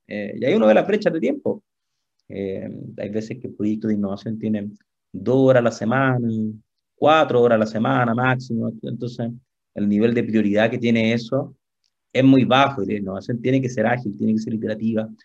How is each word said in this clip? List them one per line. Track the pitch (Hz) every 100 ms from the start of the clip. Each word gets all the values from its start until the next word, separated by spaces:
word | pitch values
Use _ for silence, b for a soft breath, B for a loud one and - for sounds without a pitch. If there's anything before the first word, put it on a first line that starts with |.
| _
Eh, | 104 101 -
y | 127
ahí | 220
uno | 214
ve |
las | 202 190
brechas | 208 175
de | 160
tiempo. | 254 294 - - _ _ _ _ _ _ -
Eh, | 98 98 98 98 - - -
hay | 101
veces | 110 - -
que | -
proyectos | - 107 107 110
de | 104
innovación | 98 101 113 110
tienen | 110 104 101 104 _ _ _
dos | 92 95 131
horas | 131 123
a |
la | 117
semana, | 113 110 131 135 123 117 110 107 110 _ _ _ _
cuatro | 143 156 139 123
horas | 120 110
a |
la | 107
semana | 110 127 131 120 117
máximo. | 127 127 - 113 113 113
Entonces, | 131 131 120 - 117 117 _ _ _
el | - 101
nivel | 104 120
de | 117
prioridad | - 110 101 104 113
que | 123
tiene | 117 113 110
eso | 117 113 135 - - _ _ _ _ _
es | 123
muy | 135 135
bajo, | 107 131 135 101
y | 98
la | 104
innovación | 95 95 - 120
tiene | 127 135
que | 127
ser | 107 110
ágil, | 127 104 101
tiene | 110
que | 110
ser | 110
iterativa, | 110 104 107 113 110 110 b